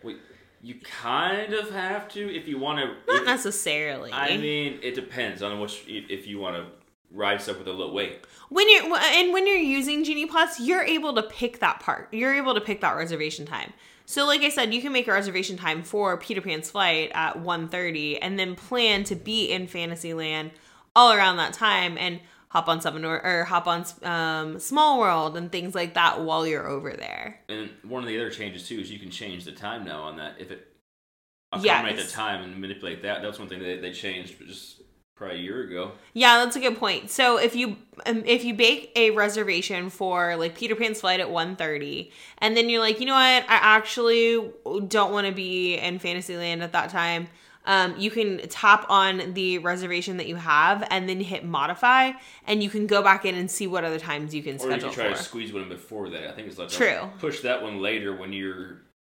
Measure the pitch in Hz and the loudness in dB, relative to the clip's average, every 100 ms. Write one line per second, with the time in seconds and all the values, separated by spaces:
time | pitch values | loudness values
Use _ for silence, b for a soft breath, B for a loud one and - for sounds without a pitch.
0 | 117 98 - b b _ 117 127 - - | -12 -14 -16 b b _ -18 -16 -14 -10
1 | 117 131 175 196 208 214 208 196 185 202 | -2 0 0 0 -2 -4 -4 -6 -4 -6
2 | 208 208 202 165 156 135 139 147 135 110 | -8 -8 -8 -8 -6 -4 -2 -2 -2 -4
3 | - 554 247 254 233 196 - 151 151 135 | 0 2 4 0 0 -4 -2 -2 -2 -6
4 | - 131 143 190 151 147 143 - 123 123 | -6 -2 0 0 0 -2 -2 -4 -6 -6
5 | 127 127 113 90 98 104 104 - - 104 | -8 -4 -4 -4 -6 -4 -6 -8 -10 -12
6 | - 95 101 101 95 87 87 - _ _ | -8 -10 -8 -8 -6 -6 -10 -16 _ _
7 | _ 90 101 104 107 98 95 92 82 95 | _ -4 0 0 -2 -8 -6 -6 -4 -4
8 | 101 - B B B 311 415 403 320 339 | -4 -6 B B B 2 8 8 8 2
9 | 302 311 359 370 381 381 302 269 269 294 | 4 4 4 4 4 2 2 0 0 -2
10 | 302 302 311 330 330 339 240 370 339 320 | -2 -2 -2 2 2 0 0 0 2 0
11 | 302 240 214 - 240 - 202 - - 143 | 0 -2 -2 -4 -6 0 -2 0 -4 -4
12 | - 220 254 277 262 220 208 208 175 139 | -6 -2 0 0 0 -2 -2 -2 0 0
13 | 165 165 156 156 151 131 - - b b | -2 -4 -4 -6 -10 -10 -10 -14 b b
14 | b - 285 285 285 294 240 233 269 254 | b 0 2 4 2 2 0 0 -2 -2
15 | 240 196 202 180 190 180 175 156 165 208 | 2 0 0 -2 -4 -4 -4 -4 -4 -2
16 | 202 175 - 196 185 156 156 202 185 160 | 0 0 -4 -6 -4 -6 -6 0 2 2
17 | 156 - 160 165 170 175 165 180 180 156 | 0 -2 -2 -2 -4 -2 -2 -4 -4 -2
18 | 147 147 180 196 185 180 - 247 233 202 | -4 -4 -4 -2 -2 -4 -6 0 2 2
19 | 202 180 - 220 208 185 180 175 170 170 | 0 -6 -4 -2 0 -2 -4 -8 -8 -6
20 | 170 165 160 156 156 165 b b b 220 | -6 -6 -4 -4 -6 -12 b b b 8
21 | 247 208 190 180 156 - 220 196 180 170 | 8 8 6 4 0 0 2 2 0 -2
22 | 180 175 b b b 175 165 165 170 151 | -4 -6 b b b -2 2 0 0 -4
23 | 160 160 - 175 170 180 170 170 175 - | -4 -2 0 0 2 0 2 -2 -2 -8
24 | - 170 160 160 156 160 - 285 302 269 | -4 0 0 -2 -4 -6 -2 4 4 6
25 | 208 170 156 165 175 180 180 190 175 170 | 4 4 0 -4 -6 -6 -6 -4 -2 4
26 | 170 - 160 160 160 151 - 139 143 - | 4 4 0 0 0 -2 -4 -6 -8 -10
27 | - - - - _ 107 104 - 101 127 | -10 -10 -10 -14 _ -10 -10 -14 -10 -8
28 | 120 110 113 101 104 90 87 117 92 104 | -4 -4 -4 -6 -8 -10 -10 -8 -8 -12
29 | 98 90 107 92 87 73 104 117 95 76 | -12 -12 -10 -10 -12 -12 -10 -10 -10 -10
30 | 78 78 76 - 92 - - _ _ _ | -10 -10 -12 -14 -16 -16 -18 _ _ _
31 | _ _ _ _ _ 185 202 160 110 110 | _ _ _ _ _ 0 4 4 2 -4
32 | 110 - 107 98 92 95 95 98 92 85 | -6 -6 -4 -4 -8 -10 -10 -8 -8 -8
33 | 98 104 104 104 98 90 92 90 92 87 | -6 -6 -6 -10 -12 -10 -6 -6 -8 -8
34 | 101 92 92 - - 90 - - - _ | -8 -8 -10 -18 -20 -18 -20 -20 -20 _
35 | _ _ 98 90 90 113 117 87 98 - | _ _ -10 -8 -6 -6 -6 -6 -8 -10
36 | B 226 247 240 240 269 254 233 214 180 | B 4 6 6 4 0 -2 0 -2 -2
37 | 208 - 247 240 233 240 240 202 - - | -4 2 4 6 2 0 -4 -6 -14 -10
38 | - 226 220 240 240 214 233 285 - 240 | -4 -2 2 2 2 4 4 4 -2 4
39 | 226 214 208 208 202 175 190 185 180 - | 4 4 2 0 0 -2 -2 -4 -6 -6
40 | 190 175 175 170 165 165 233 220 226 220 | -2 0 0 0 -2 -4 -4 0 0 0
41 | 190 185 180 170 170 185 160 151 147 143 | 0 0 0 -2 -2 -2 -4 -4 -4 -8
42 | 175 B B B 214 226 233 233 220 220 | -10 B B B 2 4 4 4 2 2
43 | 254 269 262 254 240 214 208 214 220 - | 4 6 8 6 6 6 8 8 6 0
44 | 233 233 233 233 208 - - 180 196 214 | 4 6 6 4 0 -8 -6 -4 0 2
45 | 196 202 196 190 185 185 180 175 180 180 | 2 2 0 -2 -4 -2 0 0 -2 -4
46 | 175 175 175 175 175 170 170 170 170 180 | -4 -6 -6 -6 -4 -4 0 0 0 0
47 | 170 170 170 b b b - 196 185 175 | 0 -2 -6 b b b 2 4 4 0
48 | 202 220 208 185 - - 208 214 - 196 | -4 0 -2 -2 -8 2 8 8 8 4
49 | 190 190 180 185 185 180 170 180 185 175 | 4 2 -4 -4 -2 0 -2 -2 -2 -4
50 | 175 180 - 170 165 151 165 208 208 190 | -4 -6 -6 -8 2 6 6 4 0 -2
51 | 185 185 185 190 170 165 147 180 247 262 | -2 -4 -4 -6 -4 -2 -2 2 6 6
52 | 262 262 B B - 214 202 214 208 202 | 6 0 B B -2 0 0 -2 2 4
53 | 196 190 196 185 185 - 196 180 165 160 | 6 6 4 -2 -4 -4 -2 -2 -2 -4
54 | 165 147 151 151 147 135 131 123 127 123 | -4 -6 -4 -6 -6 -6 -2 -2 -4 -2
55 | 110 95 - 120 113 101 92 87 - 107 | -2 -2 -6 -8 -6 -6 -8 -12 -12 -10
56 | 92 85 78 85 107 87 87 - 220 92 | -8 -8 -10 -10 -12 -10 -8 0 2 2
57 | 107 - 160 - 123 127 107 101 98 110 | -4 -6 -6 -4 -2 -2 -2 -4 -2 -2
58 | 98 95 95 98 95 92 90 90 _ _ | -4 -6 -8 -6 -6 -8 -12 -16 _ _